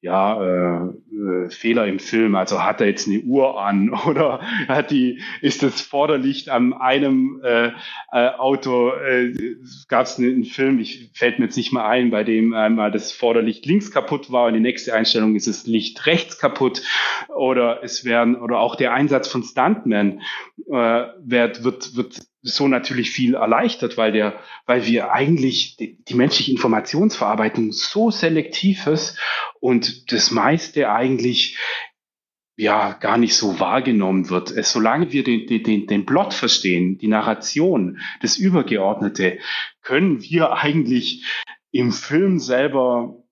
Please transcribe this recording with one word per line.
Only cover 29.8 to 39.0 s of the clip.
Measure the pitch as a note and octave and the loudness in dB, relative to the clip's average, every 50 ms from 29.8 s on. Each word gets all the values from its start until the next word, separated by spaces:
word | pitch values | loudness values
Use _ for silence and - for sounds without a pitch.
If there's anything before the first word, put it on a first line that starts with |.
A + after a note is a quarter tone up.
| A#2 - - - _ - | 2 0 -6 -6 _ -4
das | B2 A2 A2 - A#2+ | -2 0 0 2 0
meiste | A#2 G2+ B2+ D3+ E3 - - - D3 C#3 A2+ | 2 2 2 2 0 -2 -4 -2 -2 0 2
eigentlich, | G#2 A2+ B2 C3 C3+ A#2+ A2+ B2+ A#2+ - - - - - - - - - - - _ _ _ _ _ _ _ _ _ _ _ _ _ | 2 2 2 2 0 0 0 0 0 0 0 -2 -2 -8 -8 -6 -6 -8 -10 -12 _ _ _ _ _ _ _ _ _ _ _ _ _
ja, | - A2 G#2+ G#2 G#2+ G#2 G2+ F#2+ | -4 0 0 2 2 0 -2 -4
gar | - - G#2+ G#2+ | -4 -2 0 2
nicht | A#2 A#2+ G#2 - | 2 2 4 2
so | - - G#2 F#2 E2+ | 0 0 0 0 0
wahrgenommen | G2 F#2 G#2 C3 B2+ C3 A#2+ G#2 G2 F#2 F#2+ F#2+ F2+ - | 0 0 0 0 0 2 2 2 2 2 0 0 0 0
wird. | F#2 F2+ F2+ - | -2 -2 -2 -2
Es, | - A2+ G#2 - - | -6 -4 -2 0 0
solange | B2 A2 A2+ B2 D3 F3 D#3+ C#3 | 2 2 2 2 2 0 0 0
wir | C#3+ B2+ | -2 0
den, | C3 A#2+ A2+ A2+ | 0 0 0 0
den, | - A#2+ A2+ A2+ | 0 -2 -2 0
den, | - A2 G2+ F#2+ | 0 0 0 0
den | - G#2+ G2+ F#2+ | 0 -2 -2 0
Plot | - C3+ E3+ G3+ G#3 - | 2 0 0 0 0 -4
verstehen, | - - A#2 - - - F#2+ F2+ F2 F2+ F2+ F#2+ - | -4 0 0 0 0 2 0 0 2 2 0 -2 -2
die | - | 0
Narration, | G#2+ A2 G#2+ G#2+ G#2+ A2 G#2+ - - - C#3+ D#3 F#3 F3+ B2+ F#2+ F2+ F#2 - - - - - | 0 0 2 2 0 -2 -2 -4 -6 -2 0 2 2 2 2 0 -2 -4 -8 -12 -12 -12 -6
das | - - - - | -2 -2 -2 2
Übergeordnete, | G3+ G3 F3+ E3+ C3 - A#2 G#2 F#2+ G2 G#2+ - | 2 2 4 2 2 2 0 0 2 0 0 0